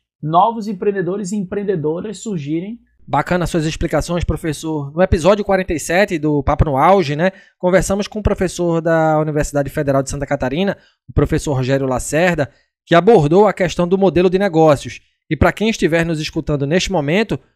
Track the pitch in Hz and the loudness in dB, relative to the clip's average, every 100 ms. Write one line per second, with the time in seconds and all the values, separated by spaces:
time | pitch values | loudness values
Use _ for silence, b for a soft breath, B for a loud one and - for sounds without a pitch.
0 | _ _ 151 170 220 226 208 185 196 196 | _ _ 0 2 2 0 -8 -4 -2 -2
1 | 175 208 180 208 185 208 202 180 151 170 | -4 -6 -4 -6 -4 -4 -2 -2 -2 -4
2 | 220 - 226 180 143 160 196 233 _ _ | -8 -10 -8 -6 -4 -6 -6 -12 _ _
3 | - 139 - 180 160 170 156 - 170 151 | -4 -4 0 -2 -2 -2 -2 -4 -2 -2
4 | 151 175 156 156 165 143 160 151 139 156 | -2 -2 -2 -4 -6 -6 -6 -6 -4 -2
5 | 190 190 160 208 202 190 185 156 - 175 | 0 2 4 2 2 -2 0 -6 0 0
6 | 208 165 151 147 143 147 156 135 165 196 | 0 0 0 0 0 0 0 4 4 4
7 | 147 147 185 b b _ 180 196 - 196 | 2 0 -2 b b _ 2 2 2 -2
8 | 196 214 202 190 180 - 175 165 165 165 | -4 -4 -2 0 -2 -2 -2 0 0 2
9 | 160 156 156 147 143 143 139 156 143 135 | 2 2 0 -2 -2 -2 -4 -2 0 0
10 | 135 143 139 143 127 147 196 - b b | -2 -6 -4 -4 -2 -2 -2 -4 b b
11 | - - 143 147 160 131 127 135 135 123 | -6 -2 0 0 -2 -2 0 0 0 -4
12 | - 147 180 160 131 b b _ - 165 | -2 0 2 0 -4 b b _ 2 4
13 | 180 220 147 175 208 - 175 - 175 190 | 6 6 6 4 4 2 -2 -2 0 2
14 | 190 160 185 185 202 160 156 135 120 - | 2 4 2 2 2 4 4 4 -2 -16
15 | _ _ - 156 180 - 220 214 175 170 | _ _ -8 0 0 2 -2 0 0 2
16 | 165 156 156 165 156 147 139 180 185 180 | 0 -4 -6 -6 -4 -4 0 0 0 -2
17 | 139 185 220 139 _ | 0 0 -2 -6 _